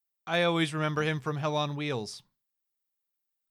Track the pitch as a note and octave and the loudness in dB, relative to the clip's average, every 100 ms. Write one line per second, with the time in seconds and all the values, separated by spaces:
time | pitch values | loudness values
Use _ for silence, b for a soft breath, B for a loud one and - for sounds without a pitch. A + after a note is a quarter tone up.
0 | _ _ - E3+ E3+ E3+ D#3+ D#3 D3+ D3+ | _ _ -2 2 4 4 2 0 0 2
1 | D3+ D#3 D3 D3+ D3+ D3+ D3 D3 D3 B2+ | 0 0 -2 -2 0 0 -2 -2 -2 -2
2 | G#2 - - _ _ _ _ _ _ _ | -4 -10 -18 _ _ _ _ _ _ _
3 | _ _ _ _ _ | _ _ _ _ _